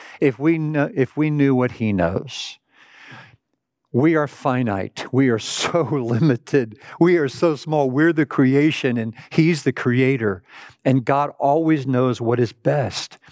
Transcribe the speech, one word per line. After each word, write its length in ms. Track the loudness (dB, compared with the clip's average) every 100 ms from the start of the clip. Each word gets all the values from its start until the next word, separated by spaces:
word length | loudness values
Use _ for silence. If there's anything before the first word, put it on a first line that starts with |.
| -16 -2
if 160 | -2 0
we 180 | 0 0
kn-, 380 | -2 -2 -2 -2
if 220 | -4 0
we 100 | -2
knew 260 | 2 2
what 180 | 2 0
he 200 | -2 -2
knows. 640 | 0 0 -2 -8 -12 -14 -16 _ _ -20 -20 -20 -20 -20 _ _ _ _ _ _
We 220 | 0 2 2
are 100 | -2
finite. 880 | -4 -4 -2 -2 -4 -6 -10 -4
We 160 | 0 2
are 100 | 0
so 440 | -4 -6 -2 -2
<laughs> 100 | -2
limited. 880 | -4 -2 0 2 0 0 -2 -2 -8 -14 0
We 200 | 2 4
are 100 | 0
so 280 | 0 0 -2
small. 340 | -4 -2 0
We're 240 | 2 2
the 100 | 2
creation 720 | -2 2 2 4 2 0 -2 -2
and 160 | -6 -10 -6
he's 340 | 2 2 2
the 80 | -2
creator. 680 | -2 -2 2 2 2 0 -2 _ -20 -20 -6
And 220 | 0 0
God 260 | 2 0 0 -2
always 480 | 0 2 2 0 0
knows 320 | 0 0 0
what 220 | -2 0
is 120 | 0
best, 680 | -2 -2 -2 -2 -6 -12 -16 _